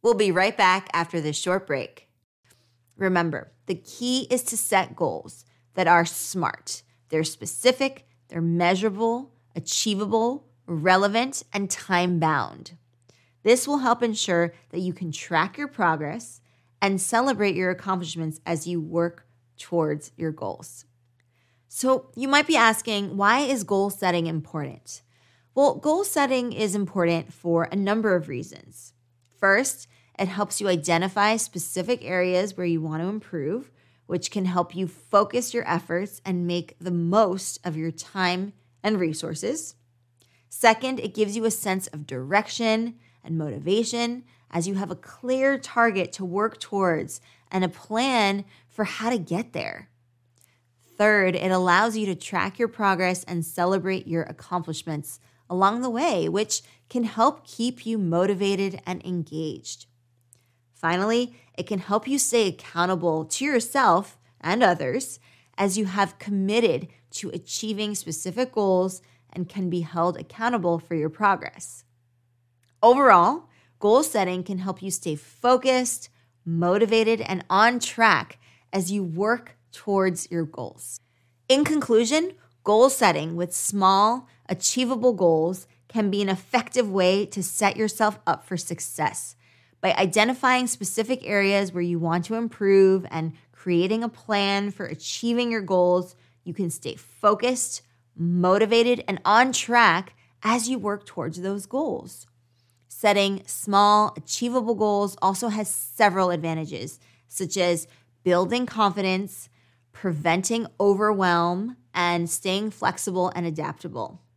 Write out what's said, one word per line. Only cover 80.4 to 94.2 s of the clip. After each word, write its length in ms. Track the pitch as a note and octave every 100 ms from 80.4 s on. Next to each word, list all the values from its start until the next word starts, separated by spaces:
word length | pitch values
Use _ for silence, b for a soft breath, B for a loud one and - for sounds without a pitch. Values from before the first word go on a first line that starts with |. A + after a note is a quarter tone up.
goals. 540 | D#3 - A#2 - - - _ _ _ _ _
In 160 | C4
conclusion, 680 | D4 D4+ B3 A3+ A#3 D4+ F4 b b b
goal 260 | - G#3+ C4
setting 460 | C4 G3 D3+ D#3 E3+
with 180 | F3
small, 720 | - - G3+ F#3+ G3 G#3 B3+ B3+ b b
achievable 640 | F#3 - B3+ B3 B3+ B3
goals 560 | G3+ F3+ D#3+ D#3+ F#3 - _ _
can 240 | A3 G#3
be 120 | G3+
an 60 | G3
effective 600 | F#3 - B3 A#3+ B3+ G#3+
way 340 | F#3+ F3+ G3 G3+
to 160 | -
set 340 | F3+ - G3+ G3
yourself 420 | A3 - G#3+ G#3+ -
up 180 | -
for 120 | - F3+
success. 800 | - E3 - - D3+ - - - b b b b
By 140 | F#3
identifying 720 | - F#3+ G#3 A3 B3 C4 B3+ B3
specific 580 | - F#3+ - A3 B3+ -
areas 460 | G3+ G3 G3 G3
where 100 | F3+
you 160 | F3 E3+
want 280 | E3 E3+ E3+
to 100 | A3+
improve 680 | A#3 - G3 G3 F#3+ F#3+ -
and 220 | D#3+ D#3+ b b
creating 540 | _ F#3 E3+ F#3 A3
a 40 | A#3
plan 600 | -